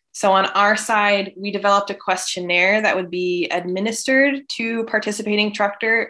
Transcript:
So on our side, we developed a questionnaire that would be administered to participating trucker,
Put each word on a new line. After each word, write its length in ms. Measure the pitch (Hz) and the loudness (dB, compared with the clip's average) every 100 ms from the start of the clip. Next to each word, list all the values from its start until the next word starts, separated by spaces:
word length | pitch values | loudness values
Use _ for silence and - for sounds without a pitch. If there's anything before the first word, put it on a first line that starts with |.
| _ | _
So 200 | - 202 | -2 2
on 140 | 190 190 | 4 2
our 320 | 196 202 214 | 2 2 2
side, 560 | - 214 202 202 196 - | 0 2 2 2 -2 -8
we 140 | 202 | -6
developed 400 | 196 202 202 202 | -2 2 2 0
a 40 | |
questionnaire 840 | 196 - 185 - - 175 175 185 214 | -6 -2 -2 -2 -6 -2 2 4 4
that 160 | 214 190 | 2 0
would 140 | 180 | -2
be 380 | 175 180 180 170 | -4 -2 -2 -2
administered 1000 | 175 180 185 214 226 - 269 277 277 277 | -2 -2 -2 -2 -4 0 2 2 0 -8
to 360 | - 226 226 | -6 -4 -4
participating 680 | 226 214 214 208 208 208 208 | -2 -2 -2 -4 -4 -2 -2
trucker, 560 | 208 208 202 220 226 - | 0 -2 0 0 0 0